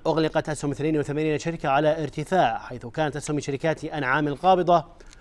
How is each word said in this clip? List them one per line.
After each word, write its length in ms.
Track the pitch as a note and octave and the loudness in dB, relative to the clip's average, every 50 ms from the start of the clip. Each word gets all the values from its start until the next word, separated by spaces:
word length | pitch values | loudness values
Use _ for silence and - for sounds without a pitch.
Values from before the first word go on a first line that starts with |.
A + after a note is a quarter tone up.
| - D#3+ | -2 0
أغلقت 420 | D#3 D#3+ D#3 D#3 - D#3+ D3+ - | 2 2 0 0 0 -2 -2 -2
أسهم 220 | D3+ - - C#3+ | -6 -4 -4 -4
اثنين 280 | C#3 - C#3+ D#3 D#3 D3 | -4 -2 -2 0 0 0
وثمانين 400 | C#3 - C#3+ D3+ D#3 D#3 D3+ C#3+ | 0 -2 -2 -2 0 0 -2 -2
شركة 300 | - E3+ E3 D#3+ - D3+ | -2 -4 -6 -4 -2 2
على 340 | C3+ C#3 D#3 D3+ D3+ E3 D#3 | 2 4 4 2 2 0 -4
ارتفاع، 540 | C#3 - - D3+ - F#3+ F3+ D#3 B2 A2 G2+ | -6 -6 -8 -4 0 2 2 2 2 2 -2
حيث 280 | - - C3 A#2+ B2+ | -8 -10 -12 -12 -12
كانت 300 | A#2+ G#2+ D#3 D#3 D3 C#3 | -10 -4 -2 -2 -2 -2
أسهم 240 | D3 - - D3+ D3 | -6 -6 -4 -4 -4
شركات 460 | - - C#3 C3 - D#3+ D#3 - - | -2 -4 -6 -2 0 -2 -2 -2 -6
أنعام 420 | D#3 D#3+ D3+ C#3 B2+ C3+ D3+ D3+ D3 | -8 -6 -4 0 2 2 2 2 0
القابضة 580 | C#3+ C3+ - F#3 F#3+ F3+ F3 F3+ F3 E3+ - - - - - - - - | -2 2 4 4 4 6 6 4 4 4 4 0 -14 -20 -20 -20 -20 -20